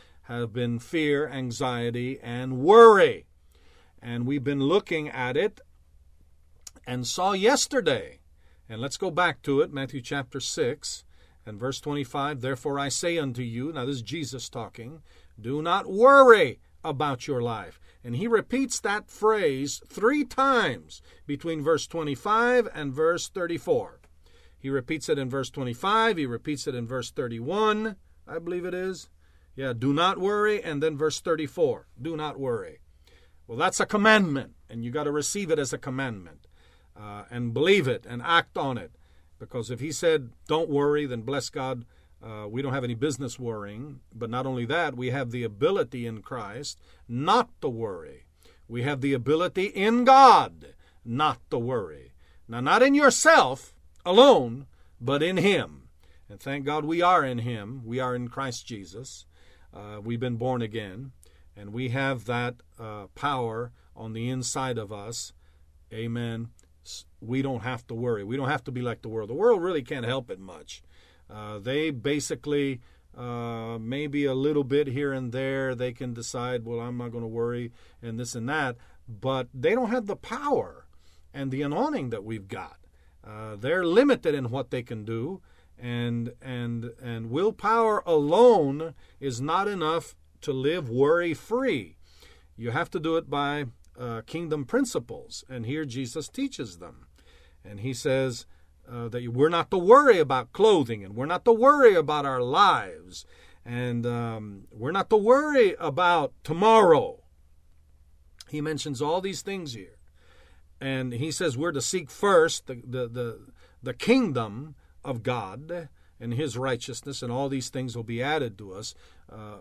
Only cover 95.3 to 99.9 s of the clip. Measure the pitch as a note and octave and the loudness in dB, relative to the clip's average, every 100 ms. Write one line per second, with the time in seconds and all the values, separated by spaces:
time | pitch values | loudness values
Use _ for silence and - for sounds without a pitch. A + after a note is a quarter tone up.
95.3 | - - B2+ A2+ D3+ C#3+ B2 B2 - - | -18 -12 -10 -6 -6 -6 -8 -8 -10 -10
96.3 | - C#4 - A2+ E2+ E2+ D#2 - _ _ | -6 -6 -6 -12 -12 -20 -20 -20 _ _
97.3 | - - - G2+ G2 B2+ A#2+ D3 C3+ C3 | -20 -20 -20 -18 -10 -8 -4 0 0 0
98.3 | A#2+ - - - _ B2+ A#2+ A#2 B2 A#2+ | -4 -12 -20 -20 _ -16 -10 -8 -8 -4
99.3 | B2 D#3 E3+ E3 F#3+ F3 | 2 4 4 0 2 8